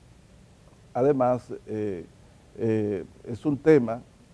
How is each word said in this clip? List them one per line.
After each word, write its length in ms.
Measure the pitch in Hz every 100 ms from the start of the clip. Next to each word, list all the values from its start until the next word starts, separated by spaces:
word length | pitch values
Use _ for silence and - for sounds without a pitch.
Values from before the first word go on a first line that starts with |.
| - - - - - - - - -
además, 580 | 127 139 139 127 123 - - -
eh, 380 | 107 104 90 78 - - - - -
eh, 460 | 113 110 104 95 - - -
es 200 | 117 156
un 120 | 139
tema 440 | 160 151 117 117 - - -